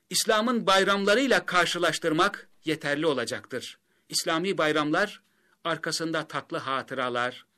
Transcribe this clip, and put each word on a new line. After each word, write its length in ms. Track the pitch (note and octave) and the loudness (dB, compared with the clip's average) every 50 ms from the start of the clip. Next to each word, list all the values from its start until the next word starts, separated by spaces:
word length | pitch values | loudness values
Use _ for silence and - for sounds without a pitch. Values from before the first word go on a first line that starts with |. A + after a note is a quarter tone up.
| _ - | _ -6
İslam'ın 560 | F#3 - - G#3+ A3 G#3+ A3 A#3+ A#3+ A3+ F3 | -4 -2 0 2 2 2 2 2 0 0 2
bayramlarıyla 800 | F#3+ F#3+ F#3+ F#3+ G3 G3+ G3+ G3 G#3 G#3 B3 C#4 B3 G#3 F3 - | 4 4 4 4 4 2 2 4 4 4 4 4 4 2 2 2
karşılaştırmak 1000 | - F3+ F3+ E3+ E3 - E3+ F3 D#3+ D3+ - - E3 D#3 E3 F#3 G3+ - - - - _ _ - | 2 2 2 2 2 0 0 0 0 0 0 0 0 2 2 2 2 0 -4 -14 -18 _ _ -6
yeterli 420 | D#3 D3+ D3+ - C#3+ C#3+ D3 E3 | -4 -4 -4 -2 -2 -2 0 0
olacaktır. 720 | D#3+ C#3 B2 A#2 - B2+ G#2+ - - C3+ A#2+ - - - - _ _ _ _ _ - | 0 0 0 -2 -4 -6 -8 -8 -8 -10 -10 -10 -10 -16 -18 _ _ _ _ _ -8
İslami 500 | - - - F3 E3 D#3+ F3 G3 F3+ D#3+ | -6 -4 -2 0 0 0 0 0 0 2
bayramlar 640 | D#3+ D3+ D3 D3+ D3 D3+ D#3 F3+ G#3 G3+ - - _ _ _ _ _ _ _ _ - | 2 2 2 2 0 0 2 0 0 0 -4 -8 _ _ _ _ _ _ _ _ -6
arkasında 640 | E3+ D#3+ D#3 - D#3+ D#3 - E3 D#3+ D#3+ D#3 D3+ - | -4 -4 -4 -4 -4 -4 -4 -4 -4 -4 -4 -4 -6
tatlı 300 | - C#3 - - E3 D3+ | -6 -8 -8 -6 -8 -8
hatıralar, 880 | C3 C3 C3+ C3 B2 - C#3 C3 B2+ B2 A#2+ A#2+ A#2+ B2 - - - _ _ | -4 -4 -4 -4 -4 -6 -6 -4 -4 -2 -2 -2 -2 -2 -4 -8 -16 _ _